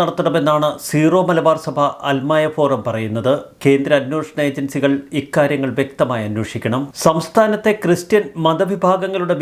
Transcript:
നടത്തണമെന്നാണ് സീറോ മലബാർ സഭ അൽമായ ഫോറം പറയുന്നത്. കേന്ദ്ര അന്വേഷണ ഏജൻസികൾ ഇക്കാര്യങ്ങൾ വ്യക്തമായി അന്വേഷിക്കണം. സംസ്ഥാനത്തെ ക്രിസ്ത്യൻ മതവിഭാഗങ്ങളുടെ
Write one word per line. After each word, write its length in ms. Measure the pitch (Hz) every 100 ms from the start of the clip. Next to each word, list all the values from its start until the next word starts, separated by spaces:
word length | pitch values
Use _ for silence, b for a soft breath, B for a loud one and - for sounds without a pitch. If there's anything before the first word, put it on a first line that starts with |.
നടത്തണമെന്നാണ് 680 | 170 165 165 170 147 151 151 143 -
സീറോ 320 | 151 156 180 170
മലബാർ 300 | 165 156 151 -
സഭ 140 | 143 143 - 139
അൽമായ 320 | 139 139 156 156 156
ഫോറം 260 | 139 127 117
പറയുന്നത്. 460 | 110 110 113 117 143 - - 139
കേന്ദ്ര 260 | 139 139 147
അന്വേഷണ 380 | 127 156 156 - 143
ഏജൻസികൾ 440 | 135 139 143 139 139 - 151
ഇക്കാര്യങ്ങൾ 480 | 131 170 139 143 135 120
വ്യക്തമായി 460 | 139 - 147 120 107
അന്വേഷിക്കണം. 520 | 107 107 - 113 123 139 - 170
സംസ്ഥാനത്തെ 680 | 160 - - 214 208 214 208
ക്രിസ്ത്യൻ 420 | 170 175 175 214 202 165 160
മതവിഭാഗങ്ങളുടെ 880 | 160 185 190 180 185 190 190 175 160